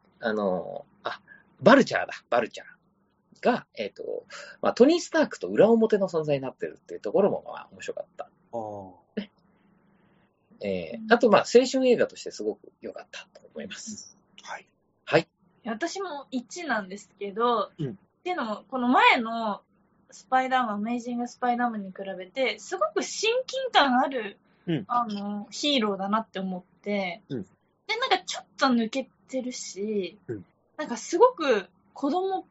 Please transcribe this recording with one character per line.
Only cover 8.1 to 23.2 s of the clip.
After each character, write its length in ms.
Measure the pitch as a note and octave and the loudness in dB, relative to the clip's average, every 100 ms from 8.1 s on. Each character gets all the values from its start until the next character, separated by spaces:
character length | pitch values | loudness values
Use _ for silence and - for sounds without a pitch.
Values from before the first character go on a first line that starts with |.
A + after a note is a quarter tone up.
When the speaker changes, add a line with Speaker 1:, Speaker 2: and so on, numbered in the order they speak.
| - | -14
Speaker 1:
た。 120 | - _ _ | -18 _ _
Speaker 2:
あ 40 | A#2 | -10
ー。 360 | G#2+ G#2 F#2+ F2+ _ - | -8 -10 -14 -20 _ -12
Speaker 1:
ね。 140 | G3+ _ _ _ _ _ _ _ _ _ _ _ _ - | -12 _ _ _ _ _ _ _ _ _ _ _ _ -8
え 320 | G2+ F#2 E2+ | -4 -4 -4
ー、 80 | - | -6
Speaker 3:
う 40 | A3 | 2
ん。 40 | |
Speaker 1:
あ 60 | A3+ | 4
と、 100 | A#3+ | 6
ま 100 | F3+ | 6
あ、 20 | |
青 260 | - A#3+ B3+ | 6 6 6
春 200 | C4+ B3+ | 2 2
映 80 | G#3 | 4
画 100 | A2 | 2
と 80 | |
し 80 | - | -2
て 80 | - | -14
す 140 | - | -8
ご 100 | - | -6
く 160 | - - _ | -6 -10 _
良 120 | A2 | -16
か 100 | - | -14
っ 40 | - | -16
た 160 | - - | -20 -20
と 60 | - - | -20 -18
思 80 | - | -14
い 60 | A3 | -12
ま 80 | - | -12
す。 400 | - G#3+ - _ _ - | -14 -14 -16 _ _ -20
Speaker 2:
う 80 | - | -16
ん。 20 | |
は 100 | - | -16
い。 80 | - _ _ _ | -16 _ _ _
Speaker 1:
は 140 | - D3 | 0 2
い。 40 | |
Speaker 3:
い 40 | - _ _ _ | 2 _ _ _
や、 80 | - | -10
私 280 | A3 E4+ F#4+ | -6 -6 -6
も 280 | F#4+ C#4+ C4 | -8 -8 -8
一 340 | C4 B3 F4+ | -8 -8 -10
な 160 | E4 A3+ | -4 -4
ん 80 | F#3+ | -4
で 80 | G3+ | -14
す 140 | - - | -16 -12
け 140 | G3+ | -8
ど、 400 | F#3+ A#3+ A3+ - - | -2 0 2 -2 -6
Speaker 2:
う 80 | |
ん。 60 | C#3 | -8
Speaker 3:
っ 40 | G2 _ _ | -8 _ _
て 80 | F4 | -6
い 20 | |
う 20 | F4 | -4
の 80 | |
も、 180 | A#3 G#3 - | -4 -6 -6
こ 80 | C4 | -2
の 80 | B3 | 2
前 340 | D4+ A#4+ E4+ | 6 6 4
の 420 | A3+ A#3 A3 G3 _ _ _ _ _ | 0 -4 -4 -6 _ _ _ _ _
ス 140 | - - | -20 -2
パ 180 | B3+ | 0
イ 40 | C4 | 2
ダ 100 | B3+ | 0
ー 40 | |
マ 80 | A#3+ | 0
ン、 20 | G#3 | -4
ア 20 | |
メ 180 | G#3+ A#3+ | -4 -4
イ 40 | |
ジ 140 | A#3 | -6
ン 40 | A#3+ | -6
グ・ 80 | A#3+ | -8
ス 120 | - | -4
パ 140 | B3 | -2
イ 40 | A#3+ | 0
ダ 100 | A#3+ | -2
ー 40 | |
マ 80 | A3 | -4
ン 40 | |
に 60 | G3 | -10
比 60 | F#3 G3 F3+ | -10 -10 -10
べ 100 | F#3 | -8
て、 320 | C4+ B3 G#3+ | -4 -2 -4
す 180 | - F4+ | -6 -2
ご 80 | D#5+ | -2
く 80 | D#5+ | -2
親 300 | C4 - | -4 -4